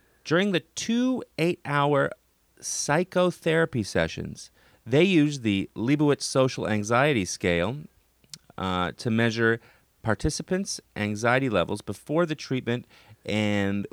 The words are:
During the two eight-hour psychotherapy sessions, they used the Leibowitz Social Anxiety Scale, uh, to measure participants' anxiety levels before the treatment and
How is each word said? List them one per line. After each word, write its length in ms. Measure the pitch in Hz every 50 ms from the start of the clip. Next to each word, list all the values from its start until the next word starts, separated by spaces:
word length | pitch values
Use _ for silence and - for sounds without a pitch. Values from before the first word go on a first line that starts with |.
| _ _ _ _ _
During 280 | - 151 175 196 208 185
the 80 | 156
two 640 | - _ _ - - - 233 240 247 254 262 240 - - _ -
eight-hour 760 | 160 175 175 - - 147 143 147 143 147 147 139 139 - - - _ _ _ _ _ _ _ _
psychotherapy 1200 | - - - - - - 143 165 180 - - 180 180 180 - - - 170 156 165 165 - - 123 101
sessions, 680 | - - 92 82 82 - - 85 78 76 - - - _ _ _ _ _ _ _
they 180 | 110 120 143 180
used 400 | 202 185 160 147 151 147 139 113
the 260 | 110 101 98 92 - _
Leibowitz 500 | - 107 127 147 147 151 147 139 - -
Social 440 | - - 139 131 131 - - - 85
Anxiety 560 | 110 107 104 107 117 120 139 156 147 113 92
Scale, 540 | - - - - 92 85 85 87 104 131 147 - - _ _ _ _ _ _ _ _ - - _ - -
uh, 360 | - 92 95 92 90 90 85 -
to 140 | - - 123
measure 480 | 110 113 117 117 110 117 117 113 113 117 - - _ _ _ _ _ _ -
participants' 760 | 110 104 - - 156 - - - - 185 185 202 - - - - _ _
anxiety 540 | 107 104 104 107 104 113 117 123 131 135 127
levels 320 | 107 90 85 80 101 104
before 460 | - - 101 - - - 147 165 175
the 100 | 156 156
treatment 500 | - - - 135 127 - 120 120 123 - - - - - - 107 - -
and 640 | - 104 107 107 104 104 101 98 98 98 101 98 -